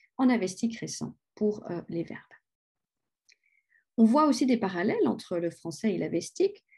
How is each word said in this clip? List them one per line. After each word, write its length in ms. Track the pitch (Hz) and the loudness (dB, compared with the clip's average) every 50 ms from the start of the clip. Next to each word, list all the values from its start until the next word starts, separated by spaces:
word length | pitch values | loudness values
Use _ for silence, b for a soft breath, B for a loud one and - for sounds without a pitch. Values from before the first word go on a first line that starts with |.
| _ _ _ - | _ _ _ 0
en 120 | 269 254 | 2 2
avestique 480 | 254 220 185 185 185 - - 233 226 - | 4 2 0 -2 -4 -4 -4 -4 -4 -6
récent 400 | - 151 - - - - - - _ _ _ | -8 -10 -8 -8 -10 -10 -10 -14 _ _ _
pour, 360 | - 214 208 208 214 - - | -4 -2 -2 -2 -4 -6 -8
euh, 100 | 175 170 - - | -8 -8 -8 -8
les 140 | 165 170 165 | -6 -6 -6
verbes. 180 | - - - - _ - _ _ _ _ _ _ _ _ _ _ _ _ _ _ _ _ _ _ _ _ _ _ _ _ _ _ _ _ _ _ _ _ - | -8 -10 -14 -16 _ -20 _ _ _ _ _ _ _ _ _ _ _ _ _ _ _ _ _ _ _ _ _ _ _ _ _ _ _ _ _ _ _ _ 4
On 80 | 226 | 4
voit 220 | 220 233 294 311 302 | 6 6 6 6 4
aussi 180 | 262 - 294 | 4 2 2
des 120 | 254 254 - | 2 2 2
parallèles 500 | - 190 190 175 175 220 - 480 392 254 | 0 -2 -2 -2 -2 0 0 2 0 0
entre 300 | 202 - - - 185 170 | 0 -2 -6 -6 -6 -4
le 120 | 170 170 | -4 -4
français 420 | 165 - - 165 165 - - 226 | -6 -8 -10 -12 -10 -4 -2 -2
et 60 | 185 165 | 0 0
l'avestique, 680 | 165 156 165 170 170 - - - 349 392 - - _ _ _ | -2 -2 -4 -4 -6 -6 -2 -2 -2 -2 -2 -6 _ _ _